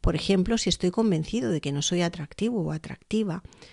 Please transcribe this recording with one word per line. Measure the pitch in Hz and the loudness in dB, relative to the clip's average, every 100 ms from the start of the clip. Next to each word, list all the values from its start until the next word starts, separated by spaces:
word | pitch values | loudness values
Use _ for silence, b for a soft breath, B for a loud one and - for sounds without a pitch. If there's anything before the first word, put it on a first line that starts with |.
Por | - 165 | 2 0
ejemplo, | - 190 185 226 | 2 2 4 2
si | - | 2
estoy | 175 180 | 2 2
convencido | 180 226 165 156 220 247 | 2 2 2 0 -2 0
de | 160 | -2
que | 143 | -2
no | 143 | -2
soy | - 175 | 0 0
atractivo | 170 175 147 - 226 233 | 0 -2 -12 -4 -2 0
o | 156 | -2
atractiva, | 156 - - _ 214 208 160 B B B | -4 -8 -14 _ -2 0 -4 B B B